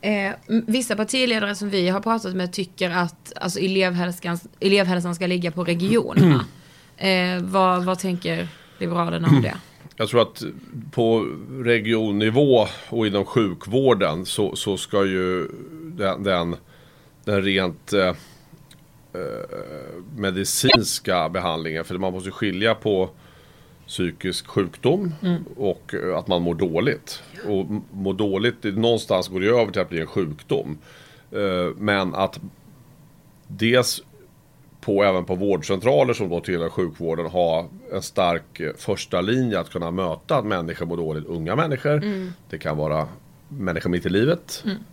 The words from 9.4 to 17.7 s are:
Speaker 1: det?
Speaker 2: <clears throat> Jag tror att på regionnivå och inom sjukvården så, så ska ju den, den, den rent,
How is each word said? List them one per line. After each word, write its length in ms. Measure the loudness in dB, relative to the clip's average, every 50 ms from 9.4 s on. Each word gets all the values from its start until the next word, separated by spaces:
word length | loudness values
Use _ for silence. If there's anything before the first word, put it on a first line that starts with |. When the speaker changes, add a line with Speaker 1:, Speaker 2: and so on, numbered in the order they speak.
Speaker 1:
det? 140 | 6 2 -4 -8 -12 -18 -20
Speaker 2:
<clears throat> 200 | -20 -20 -20 -6
Jag 140 | -4 -4 2
tror 120 | 4 4
att 220 | 4 4 2 -10 -10 -10 -10 -12 -16 -14 -14 -14 -14 -6
på 360 | 0 2 4 4 4 4 2 0 -4 -8 -12 -12
regionnivå 1160 | -10 -4 2 2 2 2 4 2 2 2 2 2 2 4 4 4 6 6 6 8 8 6 6 4 0 -10 -12 -6
och 180 | -2 0 0 2
inom 180 | 2 2 0
sjukvården 1000 | 2 2 2 2 2 0 -6 -8 -2 0 4 6 6 6 6 4 0 0 -2 -4
så, 300 | -6 -2 0 0 -2 -2
så 220 | -4 -4 -2 -2 -4
ska 280 | -4 -2 0 2 2
ju 420 | 2 2 0 0 0 0 -2 -2 -4 -8 -14 -16 -16 -16 -16 -14
den, 400 | -14 -8 -4 -2 -2 -2 0 0
den, 320 | 2 2 2 2 0 -4 -6 -10 -20 -20 -20 -20 -20 -20 -20 -20 -20 _ _ -4
den 160 | -2 0 0
rent, 520 | 2 2 2 2 0 0